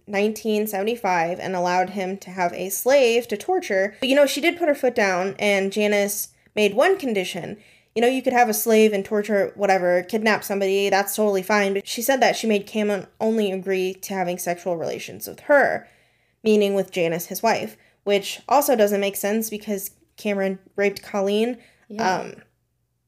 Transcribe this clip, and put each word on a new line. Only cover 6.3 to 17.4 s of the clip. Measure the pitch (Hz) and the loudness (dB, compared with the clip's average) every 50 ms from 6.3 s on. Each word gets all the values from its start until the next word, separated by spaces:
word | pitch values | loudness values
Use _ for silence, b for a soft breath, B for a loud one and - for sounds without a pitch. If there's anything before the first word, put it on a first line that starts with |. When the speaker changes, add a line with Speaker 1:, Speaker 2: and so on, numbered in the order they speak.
| b b b b - | b b b b -2
Speaker 1:
made | 208 214 202 208 | 0 0 2 2
one | 220 294 370 392 370 | 4 2 2 2 0
condition. | 285 262 220 202 180 180 - 185 156 - 208 208 b b b b b b - | -2 -2 -2 -2 -2 -4 -6 -8 -8 -10 -12 -14 b b b b b b -2
You | 220 | 0
know, | 233 240 | 2 2
you | 262 262 247 | 2 0 0
could | 269 247 | 2 4
have | 240 247 220 | 4 4 4
a | 214 | 2
slave | 214 - 233 220 214 220 220 208 | 0 0 4 6 6 6 6 4
and | 196 196 | 0 -2
torture, | - 220 208 208 214 214 202 190 - - | -2 -2 -2 0 0 0 0 0 0 -2
whatever, | - 202 196 190 180 180 180 175 180 180 | -2 0 2 2 2 4 2 2 2 0
kidnap | 180 - 220 214 226 208 190 - | -2 -2 0 2 2 2 0 0
somebody, | - 202 196 196 196 196 196 196 202 | -4 -2 -2 0 0 2 0 2 2
that's | 196 190 202 - - | 2 0 0 0 -2
totally | - 214 208 202 190 180 | 0 0 2 0 0 0
fine. | - 214 208 202 196 196 | 0 2 2 2 0 0
But | 196 - - | -4 -4 -6
she | - - | -8 -4
said | 226 - 269 262 | 0 0 2 4
that | 240 202 - | 4 2 2
she | - - 226 | 2 0 0
made | 214 202 202 | 0 0 -2
Cameron | - - 220 208 208 208 202 - - _ - | -4 -4 -2 -2 0 -2 -4 -6 -8 _ -4
only | 220 220 226 220 214 202 | -2 0 0 0 0 -2
agree | 185 190 185 196 190 185 185 185 190 | -2 -4 -4 -2 -2 -2 -2 -2 -4
to | - - - 202 | -8 -10 -8 -4
having | 190 180 175 180 180 | -4 -2 -2 -4 -4
sexual | - 180 175 175 - 190 175 165 | -4 -4 -4 -4 -4 -4 -4 -4
relations | 147 - - - - - - - - - | -4 -6 -6 -6 -8 -12 -14 -14 -14 -14
with | 87 - | -14 -8
her, | - - 294 285 247 - 82 - b b b b b b b b b b b b - | 0 4 4 4 4 4 0 -4 b b b b b b b b b b b b 0
meaning | 220 214 214 202 202 196 | 2 4 4 4 2 2
with | 196 190 190 | 0 -2 -2
Janice, | - 190 170 165 165 165 170 - | -2 -2 0 0 -2 -4 -6 -8
his | 196 - | -6 -2